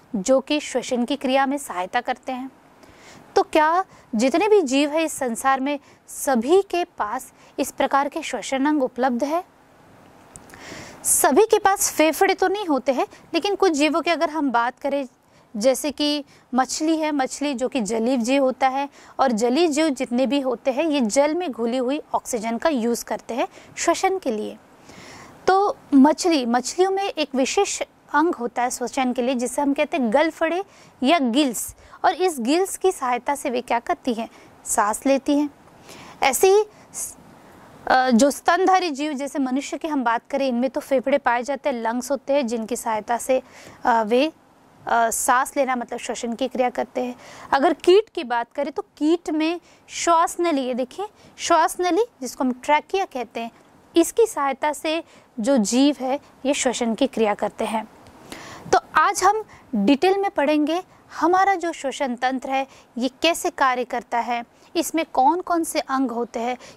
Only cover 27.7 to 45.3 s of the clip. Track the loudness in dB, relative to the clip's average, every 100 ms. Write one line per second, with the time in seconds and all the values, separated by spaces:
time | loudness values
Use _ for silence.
27.7 | -2 -10 _ _ 0 0 0 -6 -4 -4
28.7 | -4 -6 -2 -2 0 -2 -2 -2 -2 -2
29.7 | 0 -2 0 0 2 0 0 -2 -2 -6
30.7 | -16 -20 _ 2 2 2 0 0 -2 -10
31.7 | -14 -20 -2 -2 2 -2 -2 -2 0 -2
32.7 | -2 -2 -2 -4 -4 -4 -4 -4 -6 -4
33.7 | -4 -2 -4 -4 -4 -8 -14 -20 -18 -4
34.7 | 0 0 0 0 0 2 0 0 -6 -20
35.7 | -20 -20 -20 -20 -2 -2 2 4 4 2
36.7 | -6 -18 -14 -14 -14 -20 -20 -20 -20 -20
37.7 | -14 0 2 4 4 4 2 0 2 4
38.7 | 2 0 -4 -6 -4 -6 -4 -2 -2 -4
39.7 | -8 -4 -2 0 -2 -4 -2 -2 0 -2
40.7 | -4 -2 0 2 0 0 -2 -2 -4 -4
41.7 | -4 -4 -4 -4 -4 0 0 0 -4 -4
42.7 | -6 -4 -4 -2 -4 0 -2 -2 -16 -20
43.7 | -4 0 2 2 2 2 -4 _ _ _
44.7 | _ -2 0 2 0 2